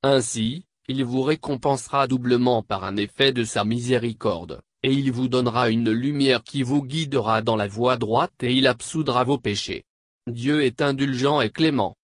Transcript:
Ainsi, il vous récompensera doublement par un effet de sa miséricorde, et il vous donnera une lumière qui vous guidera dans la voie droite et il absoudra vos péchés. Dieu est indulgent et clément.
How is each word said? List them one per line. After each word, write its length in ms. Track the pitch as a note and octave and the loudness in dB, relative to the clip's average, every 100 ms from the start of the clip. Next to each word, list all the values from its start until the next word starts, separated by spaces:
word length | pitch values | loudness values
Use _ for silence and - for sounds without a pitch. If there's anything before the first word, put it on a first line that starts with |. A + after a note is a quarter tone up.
Ainsi, 640 | C#3 C3+ A#2 A2+ A2 D3+ - _ - | 4 2 2 -2 -4 -4 -14 _ -8
il 180 | C3+ B2 | -4 -2
vous 160 | B2+ | 0
récompensera 840 | C3 D#3 - C3+ C#3+ C3+ - C#3 C3+ | 0 -2 -2 -2 0 0 0 0 2
doublement 560 | C3 B2 B2 B2 A#2+ | 0 2 2 4 2
par 200 | G#2 G2 | 0 -6
un 140 | F#2+ G2+ | -4 -2
effet 340 | G#2 - C#3 | -4 0 0
de 120 | A#2+ | 2
sa 200 | A2+ A#2 | -2 -2
miséricorde, 1000 | G#2 A#2+ A#2+ B2 A#2 A2 A2+ E2+ E2+ C#2+ _ _ | -2 -2 0 0 0 -4 -4 -4 -8 -14 _ _
et 100 | C3 | 0
il 200 | C3+ C3+ | 2 0
vous 160 | A#2+ B2+ | -2 0
donnera 420 | B2+ B2 A#2 A#2+ | 0 0 2 2
une 220 | A2+ A2+ | 2 2
lumière 520 | A2 C3+ D3 C3+ A#2+ | 0 -2 0 2 2
qui 200 | - C#3+ | 0 -4
vous 180 | B2 C#3+ | 0 -2
guidera 600 | C3+ D#3 D#3 C3+ G#2+ A2 | -2 -4 -2 0 2 0
dans 140 | A2+ A2 | 2 0
la 120 | G2+ | -2
voie 300 | G#2 B2 B2 | 0 0 0
droite 360 | A2+ A#2 E3+ _ | 0 0 0 _
et 120 | B2 | -2
il 120 | B2+ C3 | 2 2
absoudra 580 | B2 - D#3 C#3+ B2 | 0 -6 -4 -2 0
vos 140 | B2 C3+ | 0 0
péchés. 460 | A2+ G2+ - - _ _ _ _ - | -2 -4 -6 -10 _ _ _ _ -12
Dieu 380 | A#2 B2+ D3+ | -6 0 2
est 180 | C3+ A#2 | 2 2
indulgent 600 | C#3+ C3+ C#3 B2+ C#3 D3 | -2 0 -2 0 2 2
et 80 | A2 | 0
clément. 460 | - D#3+ C#3 G2+ - | 2 2 2 -2 -4